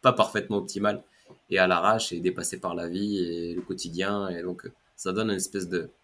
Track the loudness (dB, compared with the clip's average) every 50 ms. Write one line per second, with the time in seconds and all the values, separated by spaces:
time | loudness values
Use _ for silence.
0 | 6 6 6 6 2 2 2 -2 -2 0 -2 -2 -2 -4 -6 0 0 0 0 0
1 | -6 _ _ _ _ -20 -20 _ _ _ 4 4 6 6 6 4 6 4 4 4
2 | 2 -2 -4 0 0 0 0 0 -4 -4 -6 -4 -6 -4 -4 -4 -6 -4 -2 -2
3 | -2 0 0 0 0 0 -2 -4 -4 -4 -4 -6 -6 -6 -6 -6 -6 -6 -4 -2
4 | -2 0 0 -2 -2 -4 -4 -4 -4 -6 -8 -8 -10 -16 -18 _ _ _ _ -8
5 | -6 -4 -2 0 0 0 0 0 0 -2 -2 -4 -4 -2 -2 -4 -4 -4 _ _